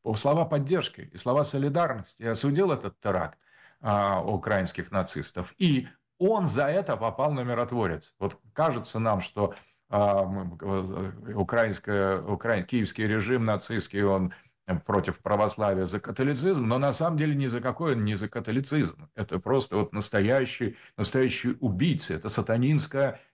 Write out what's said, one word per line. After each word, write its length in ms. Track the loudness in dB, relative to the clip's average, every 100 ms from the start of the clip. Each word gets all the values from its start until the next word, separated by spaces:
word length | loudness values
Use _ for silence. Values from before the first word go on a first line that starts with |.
э, 100 | -4 0
слова 280 | 2 2 2
поддержки 640 | 0 2 0 0 -8 -16
и 20 | -8
слова 280 | 0 0
солидарности 760 | 0 0 0 0 0 -2 -10 -8
и 40 | -4
осудил 460 | 0 0 2 2
этот 260 | 0 -4 -6
теракт, 380 | -2 -2 -2 -8 _ _ -20 _
а, 400 | 0 2 2 2
украинских 680 | 0 -2 0 0 0 -4 -4
нацистов. 640 | -4 -2 -6 -8 -8 -10 0
И 280 | 2 2 0 -12 _ _
он 300 | 2 2 2
за 180 | 2 2
это 300 | 2 0 -2
попал 340 | -2 0 0
на 120 | 0
миротворец. 680 | -2 -2 -2 0 -2 -2 -8 _
Вот 180 | -6 -6 -8
кажется 460 | 0 0 0 -4 -2
нам, 220 | 0 0
что, 340 | -2 -2 -2 -2 -16 _ _
а, 340 | 2 4 4
м, 340 | 0 -2 -6 -8
э, 760 | -4 -2 -2 -6 -6 -8 -8
украинская, 840 | -2 0 2 2 0 -2 0 2 0
укра-, 440 | -2 -4 0 0
киевский 420 | 0 0 0 -2 0
режим 380 | 0 0 0
нацистский, 580 | 2 0 -2 -6 -4 0
он 300 | 2 2 0 -4 _ _ -4 -4
против 360 | 0 0 0 -4
православия, 640 | -2 2 2 2 0 2 0
за 120 | -4
католицизм, 680 | -6 -2 -2 0 0 2 2
но 120 | 2
на 140 | 0
самом 240 | 0 0 2
деле 180 | 0
ни 120 | 0 0
за 140 | -2
какой 320 | -2 -2 0
он 120 | 0
не 120 | 0 0
за 120 | -4
католицизм. 800 | -6 -2 -2 0 0 0 -4 -14
Это 240 | -10 -4 -4
просто 380 | 0 0 2 0
вот 180 | -2
настоящий, 840 | -2 -2 2 4 4 0 -2 -6 -6 -14 -4
настоящий 580 | -2 2 2 2 -2 0
убийца. 520 | 0 2 2 2 -2
Это 140 | -4 -2
сатанинская 920 | -2 0 2 4 4 2 0 0 -2 _